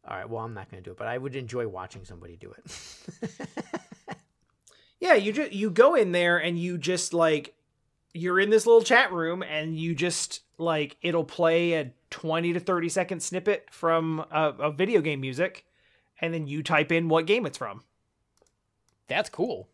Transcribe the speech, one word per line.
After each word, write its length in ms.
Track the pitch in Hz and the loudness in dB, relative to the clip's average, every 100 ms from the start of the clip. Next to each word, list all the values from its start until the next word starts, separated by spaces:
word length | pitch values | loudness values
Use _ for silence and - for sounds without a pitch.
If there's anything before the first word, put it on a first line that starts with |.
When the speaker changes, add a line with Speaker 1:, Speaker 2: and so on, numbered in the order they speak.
| - | -10
Speaker 1:
All 80 | 95 | -10
right, 120 | 107 | -8
well, 160 | 113 | -8
I'm 100 | 113 | -8
not 160 | 104 95 | -12 -14
gonna 120 | 98 | -16
do 80 | 92 | -16
it, 60 | 90 | -10
but 100 | 110 | -6
I 120 | 127 | -6
would 180 | 135 131 | -6 -10
enjoy 320 | 117 123 113 | -8 -6 -6
watching 360 | 92 92 98 | -8 -12 -16
somebody 320 | 92 85 87 85 | -18 -18 -18 -20
do 160 | - | -20
it. 960 | - - - - - - - 220 - - | -20 -18 -18 -18 -18 -18 -12 -12 -12 -12
<laughs> 0 | - - 320 - - - - _ _ _ _ _ _ _ _ | -12 -10 -12 -12 -20 -18 -18 _ _ _ _ _ _ _ _
Speaker 2:
Yeah, 160 | 359 | 4
you 180 | 262 202 | 6 6
ju-, 160 | 226 285 | -2 -4
you 200 | 196 208 | -2 -2
go 240 | 180 269 | 6 6
in 180 | 330 196 | 6 2
there, 260 | 175 175 175 | 2 2 2
and 200 | 165 170 | 0 -2
you 200 | 175 175 | -4 -4
just, 340 | 139 180 - | -2 -2 -2
like, 420 | 170 165 151 143 _ _ _ _ _ _ | 2 4 2 -2 _ _ _ _ _ _
you're 260 | 165 180 185 | -8 0 2
in 80 | 202 | 6
this 180 | 220 220 | 4 8
little 160 | 233 | 6
chat 300 | 226 240 240 | 8 4 4
room, 300 | 175 165 180 | -2 -2 -4
and 360 | 185 151 156 160 | -4 -6 -4 -4
you 160 | 165 | -4
just, 460 | 151 175 170 - - _ - | 0 -2 -2 -6 -10 _ -4
like, 400 | 165 156 143 - | -2 0 -2 -4
it'll 200 | 175 165 | -2 0
play 520 | 143 - 165 165 175 | -2 2 4 4 2
a 180 | 160 135 _ _ | 0 -4 _ _
twenty 460 | - 165 160 170 | -10 -4 -2 0
to 60 | 170 | -2
thirty 280 | 175 175 165 | 0 0 0
second 320 | 190 180 175 | -2 -2 -4
snippet 460 | - 180 185 202 - | -6 -2 -2 -2 -4
from 540 | - 170 165 160 156 - | -4 0 2 0 -4 -2
a, 240 | 156 151 131 | 0 0 0
a 140 | 147 | -4
video 300 | 147 190 220 | 0 2 2
game 180 | 151 143 | 2 -4
music, 460 | 131 127 185 - _ _ _ _ _ _ | -6 -2 -4 -4 _ _ _ _ _ _
and 140 | 165 | -6
then 140 | 165 147 | -4 -6
you 160 | 147 | -8
type 280 | 143 156 151 | 0 0 2
in 180 | 165 165 | 0 4
what 180 | 160 160 | 2 2
game 180 | 226 | 0
it's 140 | 170 - | 0 -6
from. 240 | 117 98 _ _ _ _ _ _ _ _ _ _ _ _ - | -10 -10 _ _ _ _ _ _ _ _ _ _ _ _ -4
Speaker 1:
That's 220 | 131 208 | -4 -4
cool. 400 | - 247 92 98 | -4 -4 -4 -12